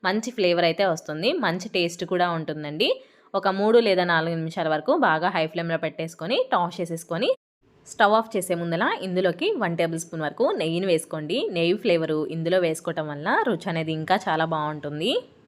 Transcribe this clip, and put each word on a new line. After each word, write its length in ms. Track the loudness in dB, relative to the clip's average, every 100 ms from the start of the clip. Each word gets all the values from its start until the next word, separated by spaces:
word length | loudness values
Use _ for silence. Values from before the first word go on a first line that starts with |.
మంచి 280 | 0 0 -2
ఫ్లేవర్ 340 | 0 2 4 2
అయితే 180 | 2 0
వస్తుంది, 440 | 0 -4 -4 -2 0
మంచి 320 | 0 -2 -4
టేస్ట్ 340 | -2 -2 -2
కూడా 220 | -4 0 2
ఉంటుందండి. 580 | 0 -4 -8 -8 -2 0 -2 -6 _ _
ఒక 140 | -2 0
మూడు 300 | 2 4 6
లేదా 240 | 6 2
నాలుగు 320 | 4 2 2 -2
నిమిషాల 320 | -4 -2 0
వరకు 240 | 0 2 2
బాగా 300 | 4 2 2
హై 140 | 0 -2
ఫ్లేమ్‌లో 340 | -2 -2 -2
పెట్టేసుకొని 580 | -4 -6 -10 -8 -4 -2 0
టాస్ 280 | 0 0 -4
చేసేసుకొని 540 | -6 -6 -6 -2 -2 -2 _ _ _ _ -20
స్టవ్ 280 | 2 6
ఆఫ్ 160 | 6 2
చేసే 240 | -4 -2
ముందల 300 | -2 -2 0 0 -2
ఇందులోకి 460 | -2 0 0 0 -2 0
వన్ 200 | -2 0
టేబుల్ 240 | 0 0
స్పూన్ 240 | -6 -6
వరకు 220 | -6 0 0
నెయ్యిని 340 | 0 -2 -2 2
వేసుకోండి. 520 | 0 0 -8 -4 -4 -2
నెయ్యి 280 | 0 2 2
ఫ్లేవరు 420 | 2 2 2 -2 -2
ఇందులో 300 | -4 0 2
వేసుకోవటం 460 | 2 0 -4 -6 -6
వల్ల 200 | -6 -2 0
రుచి 260 | 0 -2 -2
అనేది 260 | -4 -2
ఇంకా 240 | -4 0 0
చాలా 260 | 2 0 0
బాగుంటుంది. 640 | 0 -2 -6 -8 -4 -2 -2 -4 _